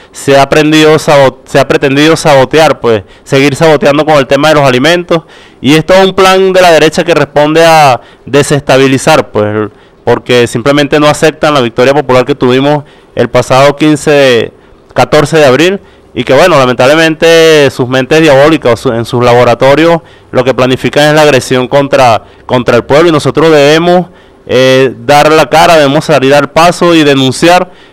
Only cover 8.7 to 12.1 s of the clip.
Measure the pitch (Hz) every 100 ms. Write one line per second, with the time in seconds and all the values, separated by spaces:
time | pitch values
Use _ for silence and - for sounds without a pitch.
8.7 | 131 135 135 156 147 - 107 104 107 101
9.7 | - - _ - 117 - 123 120 127 139
10.7 | 143 143 156 151 143 160 147 156 147 120
11.7 | 120 127 143 127